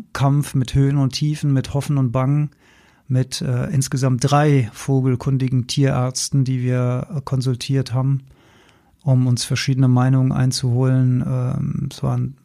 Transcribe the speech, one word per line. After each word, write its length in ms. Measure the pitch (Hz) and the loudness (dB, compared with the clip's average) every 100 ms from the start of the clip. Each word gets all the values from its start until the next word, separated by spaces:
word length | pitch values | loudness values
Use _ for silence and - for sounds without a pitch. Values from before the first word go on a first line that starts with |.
| - | -8
Kampf 420 | - 139 143 143 | 0 2 2 0
mit 220 | 139 123 139 | -2 0 2
Höhen 220 | 139 143 | 2 2
und 160 | 135 | 0
Tiefen, 400 | - 151 151 147 | 0 -2 -2 0
mit 200 | 135 123 | 0 0
Hoffen 240 | 143 135 143 | -4 -2 0
und 140 | 127 | 0
Bangen, 380 | 123 131 147 147 - _ _ _ _ _ | 0 0 0 -2 -6 _ _ _ _ _
mit, 300 | 127 131 - | -2 -2 -4
äh, 240 | 147 123 131 | -4 -2 -2
insgesamt 580 | 139 135 139 131 127 139 | -2 -2 0 0 0 2
drei 400 | 143 151 139 110 | 4 4 4 2
vogelkundigen 960 | - - 135 131 127 - 135 131 127 120 | -4 -2 0 0 -2 0 0 0 -2 -2
Tierärzten, 800 | - 135 135 127 127 - 139 | 0 0 0 -2 -4 -2 0
die 180 | 127 131 | 0 0
wir, 460 | 123 127 123 123 - 160 | 0 0 0 -2 -4 -8
äh, 60 | 135 | -4
konsultiert 640 | 131 131 123 - 135 131 | -2 -2 -4 -2 -2 0
haben, 340 | 120 131 135 - - _ _ _ _ _ _ | 0 0 -2 -4 -20 _ _ _ _ _ _
um 240 | 147 127 127 | 0 2 4
uns 200 | 123 - | 0 0
verschiedene 420 | 127 - 131 135 | -4 -2 2 4
Meinungen 440 | 127 127 131 131 | 4 4 2 2
einzuholen. 920 | - 131 135 127 120 131 131 127 127 - | 2 0 0 0 0 2 2 2 0 -2
Ähm, 640 | 127 123 135 135 - 135 | -2 -4 -4 -4 -4 -6
es 120 | - | -4
war 120 | 135 123 | -4 -2
ein 220 | 127 135 | -4 -8